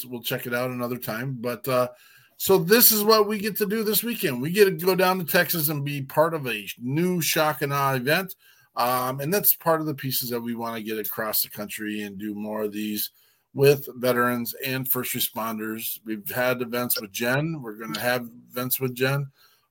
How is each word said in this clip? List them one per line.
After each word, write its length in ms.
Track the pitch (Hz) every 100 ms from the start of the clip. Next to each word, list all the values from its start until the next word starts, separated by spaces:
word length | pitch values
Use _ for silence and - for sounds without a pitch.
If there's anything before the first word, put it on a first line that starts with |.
| 123
we'll 140 | 120
check 240 | - 123 123
it 80 |
out 160 | 120 127
another 280 | 123 120 123
time. 400 | - 110 135 127
But, 260 | 120 117 -
uh, 200 | 127 123 - - - _ -
so 140 | - 190
this 340 | 170 226 -
is 140 | 214 208
what 200 | 220 208
we 120 | 214
get 180 | 214 185
to 60 | 202
do 200 | 220 214
this 180 | 214
weekend. 380 | 233 233 180 123
We 100 | 143
get 140 | 185 196
to 60 | 160 175
go 100 | 185
down 220 | 185 185
to 60 |
Texas 460 | 165 180 160 175 151
and 160 | 151 143
be 160 | 143
part 320 | 135 - 160
of 120 | 165 131
a 220 | 107 98 -
new 440 | 120 147 180 180
Shock 400 | 151 165 151 151
and 100 | 143
Awe 220 | 139 135
event. 420 | 135 123 165 185 - _ _ _ -
Um, 460 | 120 127 127 135
and 120 | 143
that's 220 | 202 202 -
part 240 | 165 160
of 80 | 156
the 60 |
pieces 360 | 135 135 123 120
that 120 | 120
we 120 | 117
wanna 280 | 117 117 113
get 180 | 104 110
across 420 | 107 - 110 107
the 60 | -
country 540 | - 104 - 107 107
and 180 | 104 98
do 160 | 107 104
more 280 | 107 107
of 100 | 107
these 380 | 101 107 104 - - _ _ _
with 340 | 131 139 143 139 123
veterans 580 | 123 120 123 123 117 -
and 300 | 135 131 127
first 300 | 127 120 120
responders. 840 | - 113 113 110 110 110 110 -
We've 260 | 110 107 98
had 300 | 127 123 123
events 380 | 120 120 123 -
with 140 | 104
Jen. 480 | 98 120 131 160 156
We're 160 | 117 107
gonna 240 | 110 -
have 260 | 120 123 120 - -
events 260 | 123 127 -
with 160 | 131
Jen, 380 | 123 131 143 139 - _ _ _